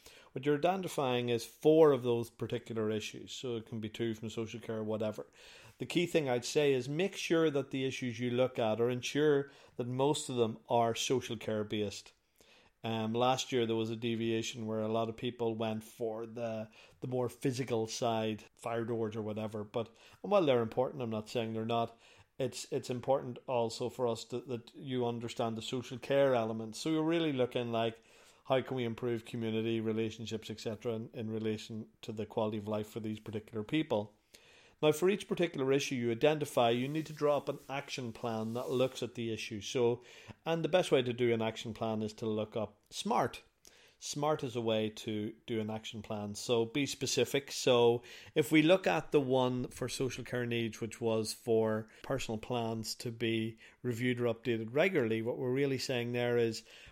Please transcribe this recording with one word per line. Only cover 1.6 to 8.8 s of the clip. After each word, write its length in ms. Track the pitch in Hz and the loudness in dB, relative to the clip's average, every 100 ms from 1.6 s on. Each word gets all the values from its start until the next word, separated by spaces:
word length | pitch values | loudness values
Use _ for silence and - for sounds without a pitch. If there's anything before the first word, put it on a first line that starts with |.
| 156 156 156 | 8 10 10
of 100 | 131 | 8
those 260 | 123 117 113 | 4 0 0
particular 600 | - 113 120 - 113 107 | -6 -6 -6 -4 -2 0
issues, 420 | 110 - 117 101 | 0 -2 -10 -12
so 240 | - 131 117 | -8 -6 -6
it 140 | 107 | -6
can 100 | 113 | -8
be 100 | 107 | -6
two 260 | - 117 110 | -2 -2 -2
from 140 | 113 | -6
social 300 | 117 110 117 | -6 -6 -8
care 180 | - 113 | -6 -4
or 60 | |
whatever. 440 | 107 107 110 101 - - - - - - | -2 -2 -2 -4 -12 -18 -20 -20 -20 -12
The 80 | 120 | -2
key 220 | - 170 | 0 2
thing 200 | 165 139 | 2 2
I'd 160 | 123 | 0
say 300 | 120 151 147 | 2 2 4
is 160 | 131 120 | 4 0
make 260 | 151 190 190 | -2 -2 -4
sure 360 | - 165 160 | 2 4 4
that 180 | 139 131 | 2 -2
the 160 | 135 131 | -2 -2
issues 340 | 127 127 113 | -2 -4 -2
you 120 | 123 | -2
look 260 | 123 127 - | 2 2 2
at, 240 | 113 107 | 0 4